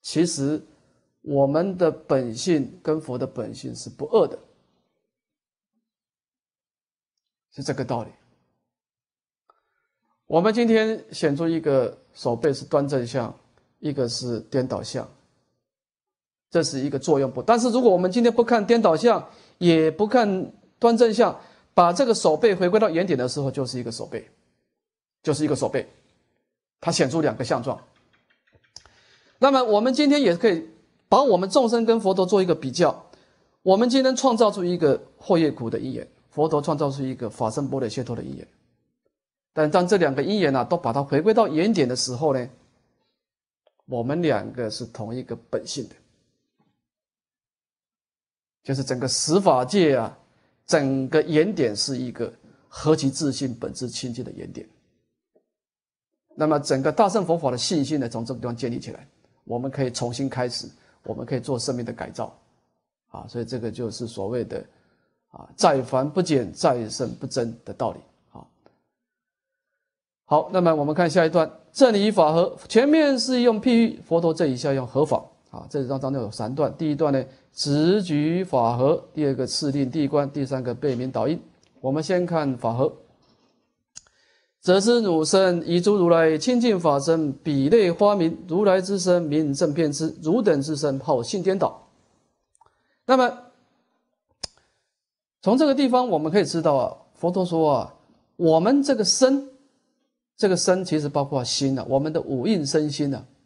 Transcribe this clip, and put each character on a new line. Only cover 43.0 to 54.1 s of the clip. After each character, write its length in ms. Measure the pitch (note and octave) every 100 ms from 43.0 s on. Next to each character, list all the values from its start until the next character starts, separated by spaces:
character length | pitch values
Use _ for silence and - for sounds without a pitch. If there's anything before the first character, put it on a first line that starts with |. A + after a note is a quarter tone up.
| _ _ _ _ _ _ _ _ -
我 160 | B2
们 180 | A#2+ D#3
两 320 | E3 A2 G#2
个 160 | A#2+ A2+
是 160 | - A#2
同 280 | - A2 B2
一 80 |
个 120 | B2 A2+ _
本 160 | A2+ -
性 180 | - A2+
的， 60 | - _ _ _ _ _ _ _ _ _ _ _ _ _ _ _ _ _ _ _ _ _ _ _ _ _ _
就 120 | - C3+
是 80 |
整 160 | C3 B2+
个 80 | -
十 320 | - - F3+
法 260 | F3+ C3 B2+
界 300 | G3+ E3 C3
啊， 180 | A2 - _ _ _ _ -
整 420 | D#3+ C#3 C3+ C3
个 140 | D#3
原 280 | D#3 D3+ F3+
点 240 | F#3 B2 G#2
是 220 | - B2+
一 140 | B2+
个 200 | A#2 A2+ - _ _ _
何 280 | - D#3 D#3
其 140 | C#3
自 220 | C3 D3+
性 200 | C3 C3+ A2+
本 180 | -
自 160 | - B2
清 240 | - B2+